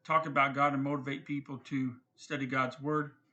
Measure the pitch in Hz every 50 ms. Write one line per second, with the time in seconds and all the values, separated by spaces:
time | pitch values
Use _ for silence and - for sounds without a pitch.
0 | _ - 156 165 160 160 139 143 139 139 135 139 143 143 143 135 135 143 147 147
1 | 127 139 139 135 135 - 147 143 139 - 143 127 - - 143 135 131 127 120 -
2 | _ _ _ - - - 151 139 135 131 131 131 131 123 - - 139 147 151 151
3 | 147 143 - _ _ _